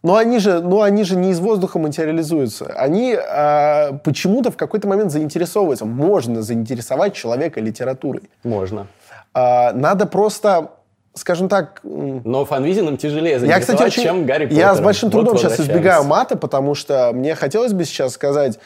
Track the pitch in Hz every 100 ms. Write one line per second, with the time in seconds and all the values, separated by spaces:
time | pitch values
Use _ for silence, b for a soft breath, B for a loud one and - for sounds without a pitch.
0 | 165 208 233 247 202 175 175 196 208 202
1 | 196 185 185 175 196 214 185 175 156 147
2 | 156 165 156 160 123 - - - 139 180
3 | 254 202 - 139 147 147 147 151 147 139
4 | - 139 185 226 247 - 147 214 202 196
5 | 208 151 151 160 170 208 185 127 107 120
6 | 160 202 117 117 107 117 113 123 120 131
7 | 202 202 120 120 160 147 110 104 127 131
8 | - - - _ 123 104 95 104 101 B
9 | B B B 127 123 123 123 113 147 190
10 | 196 - 214 202 208 180 156 _ _ _
11 | _ - - 175 185 196 160 - - 147
12 | 143 131 117 131 143 139 143 190 165 135
13 | 147 151 165 135 127 180 - 233 233 -
14 | 233 180 135 143 139 151 190 196 202 202
15 | 220 220 233 214 170 - 147 175 180 170
16 | 143 170 254 220 143 139 139 143 - 139
17 | 123 123 139 156 147 214 247 196 160 -
18 | 131 - 143 143 139 107